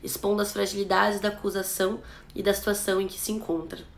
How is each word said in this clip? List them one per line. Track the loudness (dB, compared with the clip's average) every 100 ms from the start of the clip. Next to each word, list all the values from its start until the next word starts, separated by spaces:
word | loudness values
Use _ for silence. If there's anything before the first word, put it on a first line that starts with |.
expondo | -6 -2 0 2
as | 0
fragilidades | 0 -2 0 2 4 4 2
da | -2
acusação | -2 -2 -2 -2 0 0 0 -8 -18 -12
e | 0
da | 2
situação | 2 2 0 2 2
em | 0
que | -4
se | -4
encontra. | -4 -2 -2 -2 -12 -14